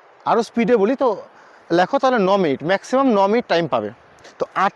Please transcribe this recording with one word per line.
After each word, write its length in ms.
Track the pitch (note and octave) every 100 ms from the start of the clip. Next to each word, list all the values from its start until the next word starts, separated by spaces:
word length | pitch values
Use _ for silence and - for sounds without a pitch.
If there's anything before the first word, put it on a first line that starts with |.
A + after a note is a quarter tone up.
| - _
আরও 180 | - G3
স্পিডে 340 | A3 - A3 A#3+
বলি 200 | G3 C4
তো 260 | C4 F3 - - - - -
লেখো 280 | E3+ F3+ C#4
তাহলে 200 | C4 B3
ন 180 | F#3 G3
মিনিট, 280 | F3 C3
ম্যাক্সিমাম 420 | D3+ F#3+ - B3+ C4+
ন 200 | G3+ G3
মিনিট 180 | A3+ -
টাইম 200 | E3+ E3+
পাবে। 220 | A#2+ G#2 A2+ - - - -
তো 80 | -
আট 180 | D#3+ G3